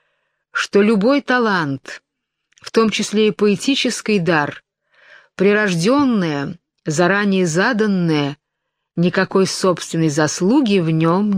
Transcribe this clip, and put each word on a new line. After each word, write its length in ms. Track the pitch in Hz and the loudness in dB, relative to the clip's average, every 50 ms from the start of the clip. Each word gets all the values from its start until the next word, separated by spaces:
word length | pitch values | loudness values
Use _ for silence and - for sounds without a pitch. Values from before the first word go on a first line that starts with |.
| _ _ _ _ _ _ _ _ _ _ | _ _ _ _ _ _ _ _ _ _
что 320 | - - - - - 202 | -8 -8 -4 0 2 2
любой 380 | 208 208 233 202 190 247 285 285 | 2 4 2 2 2 2 2 0
талант — 840 | - - 254 247 240 220 196 180 160 143 135 135 _ - - - _ _ _ _ _ _ _ _ _ _ _ _ | 0 -2 -2 0 0 0 0 -2 -2 -4 -6 -8 _ -14 -20 -20 _ _ _ _ _ _ _ _ _ _ _ _
в 100 | - - | -12 -4
том 180 | - 226 226 214 | 0 0 0 0
числе 380 | - - 208 - 208 208 214 214 | 0 -4 -4 -2 0 0 0 0
и 20 | |
поэтический 880 | - - 202 208 202 - - - 277 - - 254 - - - - 214 202 | 0 0 0 0 0 0 -2 -2 -2 -2 -2 -4 -4 -4 -2 -2 0 0
дар, 460 | 165 160 170 156 147 139 - - _ _ _ _ _ _ _ _ _ - - - _ _ _ | 0 0 0 0 0 -2 -6 -12 _ _ _ _ _ _ _ _ _ -20 -20 -20 _ _ _
прирожденное, 1200 | - 190 202 208 208 214 202 180 165 165 214 262 294 285 262 233 208 180 160 151 143 139 - - - _ _ _ _ - | 0 0 2 2 2 0 0 -2 0 0 2 2 2 2 2 2 0 0 -2 -2 -4 -6 -8 -10 -14 _ _ _ _ -8
заранее 640 | 165 151 147 180 175 196 202 208 202 190 190 185 | -4 0 0 2 2 2 0 0 0 2 2 0
заданное, 920 | 170 151 175 196 240 262 208 220 208 196 185 175 165 156 147 143 139 143 - _ _ _ _ _ _ _ _ _ _ - | 0 0 0 0 0 0 0 0 0 0 0 0 0 0 0 0 -2 -4 -8 _ _ _ _ _ _ _ _ _ _ -2
никакой 500 | 170 170 180 - 196 190 - - 196 190 | 0 0 0 2 0 -2 0 0 0 0
собственной 640 | - - - - 190 175 - - - - 165 160 160 | 0 -2 -2 0 0 0 -2 -4 -6 -4 -2 0 0
заслуги 720 | 143 160 156 147 - - 175 190 247 311 277 208 202 190 | 0 0 -2 -2 -2 -2 0 2 2 2 2 2 0 0
в 100 | 165 160 | 0 0
нем 420 | 160 160 160 165 170 190 208 208 202 | 0 0 2 2 0 0 0 0 -2